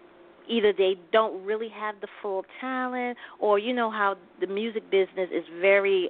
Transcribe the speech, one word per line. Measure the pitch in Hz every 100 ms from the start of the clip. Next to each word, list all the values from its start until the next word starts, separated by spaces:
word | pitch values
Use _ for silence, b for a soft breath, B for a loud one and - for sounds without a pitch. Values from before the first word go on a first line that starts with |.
| - - - - -
either | 233 208
they | 190 190 190 170
don't | 220 220 175
really | 190 214 226
have | 208 214 202
the | 202 -
full | 208 190 185 -
talent, | 254 262 254 247 247 240 B B
or | 208 202
you | 214
know | 247 226
how | 214 202 190 180 -
the | 180
music | 196 226 214 190
business | 196 185 - 180
is | 160 160 170
very, | 190 196 196 196 175